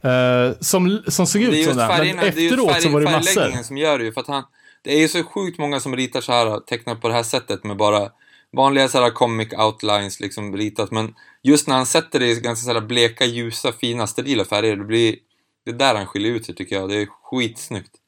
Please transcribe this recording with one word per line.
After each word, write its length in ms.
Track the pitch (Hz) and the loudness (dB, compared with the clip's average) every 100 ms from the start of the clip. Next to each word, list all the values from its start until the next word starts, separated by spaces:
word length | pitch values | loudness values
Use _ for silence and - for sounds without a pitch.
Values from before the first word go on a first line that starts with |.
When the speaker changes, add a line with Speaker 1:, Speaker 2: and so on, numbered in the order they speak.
Speaker 1:
eh, 480 | 135 127 127 123 123 - | 2 2 4 4 2 0
som, 420 | - 190 180 214 - | 0 2 2 0 -2
som 180 | - 175 | 0 2
såg 160 | 208 | 2
ut 80 | 240 | 2
Speaker 2:
Det 60 | 156 | 2
är 20 | |
just 100 | 160 | 2
Speaker 1:
som 100 | 127 | 2
den. 100 | 117 | 2
Men 80 | 170 | 2
Speaker 2:
färgerna, 260 | - 185 | 2 2
det 40 | 202 | 0
är 20 | |
just 220 | 165 170 | 2 2
Speaker 1:
efteråt 240 | 254 202 170 | 4 2 4
så 60 | |
Speaker 2:
färg-, 100 | 165 | 4
Speaker 1:
var 80 | 147 | 4
det 40 | 151 | 4
massor. 120 | 156 180 | 2 2
Speaker 2:
färgläggningen 380 | 196 139 127 | 2 2 -2
som 120 | 113 135 | -8 -2
gör 220 | 156 139 | 0 2
det 60 | |
ju, 80 | 113 | -2
för 80 | 120 | -6
att 60 | 131 | -6
han, 160 | 143 - _ _ _ | -8 -8 _ _ _
det 100 | - | 0
är 40 | 147 | 2
ju 80 | 156 | 4
så 160 | 175 | 0
sjukt 340 | 165 202 185 - | -4 -6 -6 -4
många 220 | 147 139 | -4 -4
som 160 | 131 127 | -4 -4
ritar 240 | 127 131 | -4 -4
så 120 | - | 0
här, 280 | 120 113 107 | 2 2 -2
tecknar 340 | - 120 123 | -6 -8 -6
på 140 | 113 117 | -4 0
det 60 | |
här 80 | 117 | 0
sättet 420 | 117 131 - 101 | 0 -4 -4 -8
med 120 | 107 101 | -6 0
bara 320 | 107 104 98 _ _ _ _ 123 | 2 2 0 _ _ _ _ 2
vanliga 320 | 135 139 131 | 2 4 2
så 120 | 135 | 4
här 80 | 120 | 2
comic 380 | 117 120 113 110 104 | 2 0 0 -6 0
outlines 640 | 110 107 104 104 98 - | 0 0 -2 0 -2 -8
liksom 360 | 98 - 104 95 | -10 -8 -8 -6
ritat, 340 | 107 107 104 | -6 -4 -4
men 240 | 110 110 - - _ | -4 -6 -10 -20 _
just 260 | 131 147 - | 4 4 4
när 60 | 131 | 0
han 100 | 127 | 2
sätter 320 | 165 160 139 | 0 0 0
det 60 | 123 | 0
i 140 | 113 | 0
ganska 240 | 120 113 123 | -2 -4 -2
så 60 | 117 | -4
här 60 | 107 | -2
bleka, 380 | 120 117 113 | 2 2 2
ljusa, 480 | 127 117 117 - 131 - | -2 -2 -8 -4 -6 -4
fina, 260 | 123 120 107 | -6 -4 -4
sterila 380 | - 131 120 | -4 -2 -2
färger, 320 | 95 104 110 101 | 0 0 0 -2
det 80 | |
blir, 320 | 101 113 113 107 _ _ _ _ | -2 0 2 -2 _ _ _ _
det 60 | - | -12
är 40 | |
där 200 | 120 139 | 0 0
han 120 | 107 - | 0 -4
skiljer 260 | 101 110 | -4 -2
ut 140 | 117 113 | -4 -8
sig 80 | |
tycker 220 | - 92 98 | -12 -6 -4
jag, 120 | 95 | -2
det 140 | 107 | -4
är 40 | 104 - | -4 -10
skitsnyggt. 680 | - 127 113 113 - 104 - _ | -8 -4 -4 -6 -12 -12 -12 _